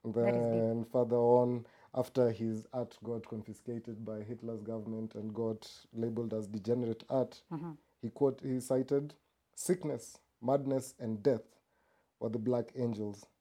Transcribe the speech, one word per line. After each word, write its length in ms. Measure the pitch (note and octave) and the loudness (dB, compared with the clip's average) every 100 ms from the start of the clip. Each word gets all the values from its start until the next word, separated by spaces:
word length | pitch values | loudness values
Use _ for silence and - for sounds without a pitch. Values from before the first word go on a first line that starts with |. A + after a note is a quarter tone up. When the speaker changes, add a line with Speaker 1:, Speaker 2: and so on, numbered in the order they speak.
Speaker 1:
And 100 | A#2 A2+ | -2 2
Speaker 2:
That 200 | A#2 A#2+ | 2 4
is 60 | |
deep. 100 | A#2 A#2 | 2 2
Speaker 1:
then 220 | A2+ A#2 A2+ | 2 0 0
further 240 | B2+ A#2+ A#2+ | 2 4 4
on, 500 | A#2+ B2 B2 A#2+ - - - | 8 8 6 0 -6 -20 -8
after 380 | B2+ B2 C3 A#2+ | -2 0 4 4
his 360 | G#2+ A2+ A2 A2+ | 4 -2 -2 -6
art 240 | B2+ A#2 - | -6 -6 -8
got 220 | - A#2 - | -6 -6 -6
confiscated 720 | A2+ G#2+ G#2 - A#2 A#2 A2 | -10 -10 -12 -8 -8 -8 -10
by 200 | A2 G#2+ | -8 -8
Hitler's 380 | G#2+ A#2 A#2 A2+ | -8 -8 -8 -8
government 520 | G#2 A2 G#2+ A2 A2 A2 | -6 -6 -6 -6 -6 -6
and 180 | G#2+ | -6
got 380 | G#2+ A2+ A2 - - - | -2 -2 -2 -8 -20 -14
labeled 400 | A2+ A#2 A#2 A#2 | -4 -2 -2 -2
as 140 | A2 G2+ | -2 -4
degenerate 560 | G#2+ G2 A#2+ A#2 A2 - | -4 0 2 2 -4 0
art, 320 | C3 B2 - _ | 0 0 -4 _
Speaker 2:
Mm-hmm. 180 | D#3+ E3+ D3+ _ _ | -8 -8 -12 _ _
Speaker 1:
he 80 | A#2 | -10
quote, 320 | - C#3 C3 | 2 2 2
he 180 | C3+ B2+ | -4 -4
cited, 540 | B2 C3 C3 C#3 D3 - _ _ _ | 2 0 2 0 0 -12 _ _ _
"Sickness, 640 | - - F3+ D#3 B2+ - - _ _ | -8 0 0 0 -6 -8 -20 _ _
madness, 540 | A#2+ C#3+ C3+ C3+ B2+ - | 2 2 2 -2 -2 -8
and 220 | A#2 A2 | -4 2
death 220 | A#2+ A2+ - _ _ _ _ _ _ _ | 2 2 -2 _ _ _ _ _ _ _
were 100 | A#2 | -4
the 100 | A2+ | -2
black 340 | A2 B2 A#2 B2+ | 0 0 -2 -2
angels 500 | A#2+ G#2+ G#2 G2+ - _ | -2 -2 -6 -8 -18 _